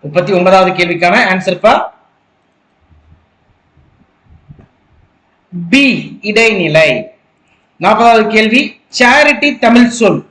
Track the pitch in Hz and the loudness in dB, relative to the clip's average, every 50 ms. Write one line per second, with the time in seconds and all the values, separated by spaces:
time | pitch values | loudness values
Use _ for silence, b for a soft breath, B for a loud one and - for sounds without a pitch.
0 | - 147 151 180 170 170 196 180 180 185 190 190 185 185 180 180 180 170 175 165 | -14 -4 -4 -4 -2 0 -2 0 2 2 4 4 2 2 -2 -4 -4 -4 -2 -2
1 | 175 175 185 240 233 196 185 190 185 190 180 175 - 214 262 320 - - _ _ | -2 0 0 0 0 0 -2 -4 -2 -4 -6 0 0 0 2 2 -2 -8 _ _
2 | _ _ _ _ _ _ _ _ _ _ _ _ _ _ _ _ _ _ _ 78 | _ _ _ _ _ _ _ _ _ _ _ _ _ _ _ _ _ _ _ _
3 | _ _ 80 _ _ _ _ _ _ _ _ _ _ _ _ _ _ _ _ _ | _ _ _ _ _ _ _ _ _ _ _ _ _ _ _ _ _ _ _ _
4 | _ _ _ _ _ _ - _ _ _ - _ - _ _ _ _ _ _ _ | _ _ _ _ _ _ -20 _ _ _ -20 _ -20 _ _ _ _ _ _ _
5 | _ _ _ _ _ _ _ _ _ _ 180 175 175 170 165 269 277 269 - 151 | _ _ _ _ _ _ _ _ _ _ -12 -12 -6 0 0 2 2 2 0 -2
6 | 147 - - - - 208 208 226 226 226 214 190 170 156 151 156 160 151 - - | -6 -12 -16 -12 -8 -4 0 2 2 2 0 0 -2 0 2 2 2 2 0 -4
7 | - - - _ _ _ _ _ _ _ _ _ _ _ _ _ 160 190 220 214 | -6 -12 -18 _ _ _ _ _ _ _ _ _ _ _ _ _ -2 0 0 2
8 | 233 233 233 226 214 214 214 220 214 220 220 262 294 - - _ _ _ - - | 4 4 4 4 2 0 0 -2 0 0 0 -2 -2 -2 -10 _ _ _ -4 -2
9 | 247 240 254 294 302 294 285 - - 285 294 - - 233 233 240 240 240 - - | 0 2 2 2 2 0 0 -2 -2 -4 -4 0 0 2 4 4 4 2 0 0
10 | 226 208 185 147 - _ | 0 0 0 -2 -6 _